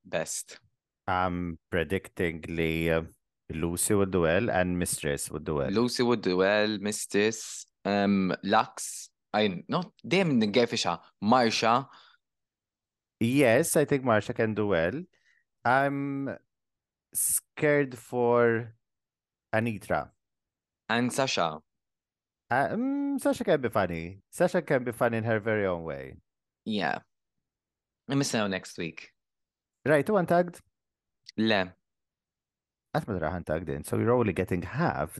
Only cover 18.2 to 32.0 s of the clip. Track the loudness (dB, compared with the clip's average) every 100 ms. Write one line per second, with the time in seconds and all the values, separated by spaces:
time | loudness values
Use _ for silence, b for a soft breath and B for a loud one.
18.2 | 4 4 4 2 -4 -14 _ _ _ _
19.2 | _ _ _ 0 0 -4 -2 -2 -4 _
20.2 | _ _ _ _ _ _ -2 0 0 0
21.2 | 0 0 -2 -4 -14 _ _ _ _ _
22.2 | _ _ -2 0 2 0 -2 -2 -2 -2
23.2 | -2 -2 0 0 2 0 0 -2 -8 -14
24.2 | _ -2 0 0 0 0 -2 0 0 0
25.2 | 0 0 0 0 0 -2 -6 -10 -12 -18
26.2 | _ _ _ _ -6 -2 -2 -4 -8 _
27.2 | _ _ _ _ _ _ _ _ -4 -2
28.2 | 0 -2 -2 -4 -8 -10 -10 -10 -20 _
29.2 | _ _ _ _ _ _ 0 2 2 0
30.2 | 2 2 0 -6 _ _ _ _ _ _
31.2 | -10 -2 2 2 -2 -8 _ _